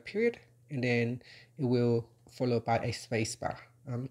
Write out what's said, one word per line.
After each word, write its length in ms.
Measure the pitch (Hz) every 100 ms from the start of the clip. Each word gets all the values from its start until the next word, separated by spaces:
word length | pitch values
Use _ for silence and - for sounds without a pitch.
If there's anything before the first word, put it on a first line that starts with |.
period, 340 | - 202 233 233 - _ -
and 140 | 143
then 380 | 123 120 117 120 - - - -
it 80 |
will 420 | 131 123 120 117 113 _ -
follow 300 | - 131 120
by 160 | 113 117
a 140 | 120
space 420 | 113 - 113 117
bar, 240 | - - - - _ -
um, 180 | 120 131